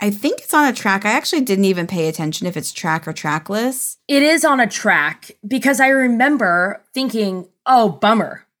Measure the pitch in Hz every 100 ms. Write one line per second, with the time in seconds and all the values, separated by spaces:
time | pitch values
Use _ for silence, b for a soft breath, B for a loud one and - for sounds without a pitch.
0 | 208 202 285 480 - 311 285 - 208 196
1 | 208 247 - 339 254 196 196 180 170 185
2 | 160 160 156 156 180 165 147 - 175 160
3 | 160 156 156 151 156 208 247 262 - -
4 | - 277 294 320 320 269 226 - 208 170
5 | 147 - - - 208 262 254 269 269 269
6 | 254 233 262 294 196 175 185 - _ -
7 | 262 226 202 185 175 _ - 254 214 139
8 | 202 226 165 - _ _